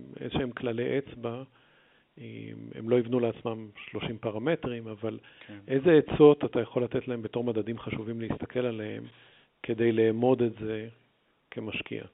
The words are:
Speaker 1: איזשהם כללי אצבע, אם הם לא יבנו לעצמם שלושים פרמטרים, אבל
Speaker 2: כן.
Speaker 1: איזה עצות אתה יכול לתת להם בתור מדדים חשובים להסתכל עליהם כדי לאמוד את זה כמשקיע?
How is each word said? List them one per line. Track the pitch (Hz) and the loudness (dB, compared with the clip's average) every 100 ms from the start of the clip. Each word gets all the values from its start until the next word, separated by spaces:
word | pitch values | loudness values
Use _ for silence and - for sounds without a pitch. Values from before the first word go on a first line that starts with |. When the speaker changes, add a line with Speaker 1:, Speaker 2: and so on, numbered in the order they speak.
| - - | -16 -12
Speaker 1:
איזשהם | 127 - 127 | -6 -4 -4
כללי | 117 120 113 127 131 | -4 -4 -2 0 -2
אצבע, | 139 123 117 120 135 _ _ _ _ _ _ - | -4 -8 -8 -8 -10 _ _ _ _ _ _ -18
אם | 117 113 110 110 113 127 | -16 -14 -14 -14 -14 -10
הם | 113 | 2
לא | 123 | 2
יבנו | 117 123 | 4 2
לעצמם | 117 113 117 113 107 - | 0 -2 -6 -6 -10 -16
שלושים | - 107 - 110 | -12 -8 -6 -6
פרמטרים, | 113 107 135 160 127 120 113 | -6 -4 -2 -2 -4 -8 -10
אבל | 104 110 110 - - - | -8 -8 -8 -14 -20 -20
Speaker 2:
כן. | 101 101 | -16 -2
Speaker 1:
איזה | 135 170 156 | 2 8 8
עצות | 131 - 147 143 139 | 6 8 10 10 2
אתה | 123 | -2
יכול | 110 131 | -2 -2
לתת | 120 131 127 | -2 -2 -4
להם | 120 | -6
בתור | 110 120 | -4 -2
מדדים | 120 110 104 113 | -2 -2 -2 -6
חשובים | - - 107 117 | -6 -6 -6 -6
להסתכל | 110 110 113 123 123 | -6 -6 -6 -4 -2
עליהם | 110 107 107 117 - - _ _ _ | -4 -6 -8 -12 -18 -20 _ _ _
כדי | - 113 117 | -6 2 4
לאמוד | 113 113 110 123 123 | 6 4 4 4 4
את | 120 107 | 2 -2
זה | 110 107 113 - _ _ _ _ _ | -6 -8 -10 -16 _ _ _ _ _
כמשקיע? | 123 110 - - 110 - | -10 -8 -8 -8 -10 -12